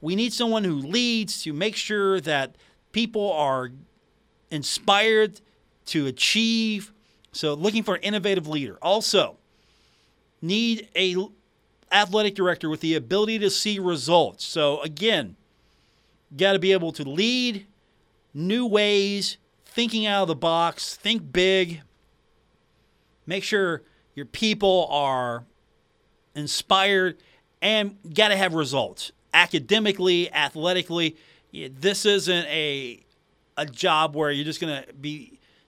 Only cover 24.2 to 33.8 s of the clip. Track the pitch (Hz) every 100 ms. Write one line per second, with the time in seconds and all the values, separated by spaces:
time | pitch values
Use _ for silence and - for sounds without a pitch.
24.2 | 139 - 220 214 202 185 160 143 139 131
25.2 | 123 120 120 _ _ _ _ _ _ _
26.2 | _ 147 147 - - 190 196 190 185 156
27.2 | _ _ _ _ 196 214 202 202 165 156
28.2 | 214 196 185 160 139 135 110 - - -
29.2 | _ 160 175 170 127 214 208 196 185 175
30.2 | 170 151 143 156 170 185 170 170 160 156
31.2 | _ _ _ - 131 131 180 196 214 202
32.2 | 160 175 151 156 151 139 127 117 _ _
33.2 | _ _ _ - 151 117